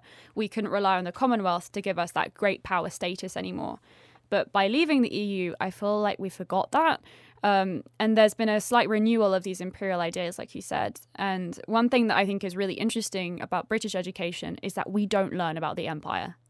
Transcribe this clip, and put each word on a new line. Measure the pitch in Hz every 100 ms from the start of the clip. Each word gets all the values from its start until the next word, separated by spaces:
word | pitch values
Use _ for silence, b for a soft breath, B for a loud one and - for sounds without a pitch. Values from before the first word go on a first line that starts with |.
| B B B
We | - 214
couldn't | - 202
rely | 190 196 185
on |
the | 180
Commonwealth | - 254 233 185 175 -
to | 208
give | 196 175
us | 170
that | - -
great | - 202 190
power | - 180 170
status | - 180 185 185 -
anymore. | 185 180 - - b b b b _
But | 202 -
by | 202 196
leaving | 247 330 294
the | 233 -
E | 208 196 180
U, | -
I | 190
feel | - 202 208
like | 208 -
we | 190
forgot | - 180 185 -
that. | 269 320 - B B B B
Um, | 208 196 190 170 - -
and | 220 220
there's | 214
been | - 220
a | 214
slight | - 240 196
renewal | 214 220 226 208
of | 190
these | 185 180
imperial | 185 - 196 180
ideas, | 170 180 175 180
like | - -
you |
said. | - - - - - -
And | 196 190 180 175 -
one | 226 240
thing | 254 226
that | -
I | 196
think | 196
is | 196 180
really | 196
interesting | - 220 226 214 196 180 175
about | - 180 -
British | 220 214
education | 190 180 185 175 175 - 170
is | -
that | 190 -
we | 196 208
don't | 202 190
learn | 180 170 160
about | 156 -
the | 147
empire | 156 - 92 185 175